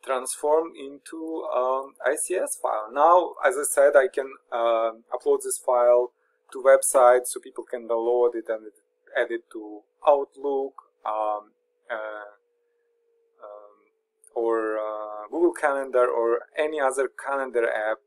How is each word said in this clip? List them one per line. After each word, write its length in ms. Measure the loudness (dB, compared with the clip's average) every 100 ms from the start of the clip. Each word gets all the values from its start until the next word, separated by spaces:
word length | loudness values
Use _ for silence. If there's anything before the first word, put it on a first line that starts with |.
| -4
Transform 680 | -6 -6 -6 0 0 0 -12
into, 680 | -16 -16 -16 -12 -10 -8 -6
um, 500 | -2 -2 -2 -6 _ -4
I 100 | -4
C 180 | -4 -4
S 220 | -4 -6
file. 280 | -4 -4 -6
Now, 440 | 2 6 6 2 -2 -2
as 100 | 0
I 60 |
said, 320 | -2 4 6 6
I 140 | 4
can, 240 | -2 -8 -12 _
um, 540 | -2 0 2 0 -4 _
upload 300 | -6 0 0
this 140 | 0 -6
file 540 | 0 2 6 4 2 _ _ _ _
to 100 | 0
website 640 | 6 6 6 6 6 6 2
so 140 | -12
people 240 | -14 -16
can 240 | -12 -12 -4
download 480 | -2 0 2 2 0
it 100 | -6
and 220 | -8 -10 _ _ _ _ -6
add 140 | -4
it 180 | -6 _
to 280 | -16 -14 -16 _ _ 2
Outlook, 680 | 2 0 -8 -4 -4 -6 -12 _ _ -8
um, 460 | -4 -4 -4 -10 _ _ _ _
uh, 460 | -10 -10 -14 -18 _ _ _ _ _ _ _ _ _ _ _ -20
um, 300 | -20 -20 _ _ _ _ _ _ -4
or, 420 | 0 0 -2 -4
uh, 500 | -6 -8 -10 -14 -10
Google 220 | 0 0
Calendar 520 | 2 -2 -2 0 2 2
or 360 | 2 0 0 -4 -4
any 240 | -4 0
other 260 | -2 0 -4
calendar 580 | -4 -6 -6 -2 -2 -2
app 280 | -2 -4 -6